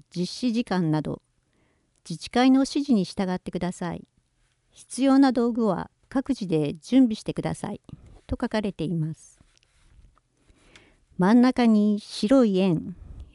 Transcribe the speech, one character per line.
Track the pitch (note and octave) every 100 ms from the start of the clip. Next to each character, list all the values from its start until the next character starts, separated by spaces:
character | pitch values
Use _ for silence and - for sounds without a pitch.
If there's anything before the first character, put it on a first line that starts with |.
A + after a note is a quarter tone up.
| - E3+
実 | F3+
施 | - B3
時 | A3
間 | A#3 F#3 D#3+
な | D#3
ど、 | D3 - _ _ _ _ _ _ _ _ -
自 | E3
治 | -
会 | A#3+ C4
の | C4
指 | C4+ D4+ C#4+
示 |
に | G#3+ F3
従 | - F#3
っ | F3+
て | -
く | F3+
だ | F3+
さ | - F3 E3
い。 | - _ _ _ _ _ _
必 | - - -
要 | C4+ C4+
な | C4+
道 | A#3+ A#3
具 | A#3 A3
は | E3+ - _ _
各 | C4+ -
自 | C4 F3
で | D#3+ D3 E3
準 | - B3+ B3
備 | G#3+
し |
て | -
く | E3
だ | E3 D#3
さ | -
い。 | G#3 - - - - -
と | B3+
書 | A#3+
か | G#3+
れ | G3+
て | -
い | D#3
ま | E3+ D#3 D3+
す。 | - _ _ _ _ _ _ _ - _ _ _ _ _ _ - _ _ _ -
真 | F#3
ん | A#3+
中 | B3+ B3 A#3
に | G#3+ G#3 G#3
白 | - - G#3 C4+ A3+
い | F#3
円、 | F#3+ D#3 - - - - -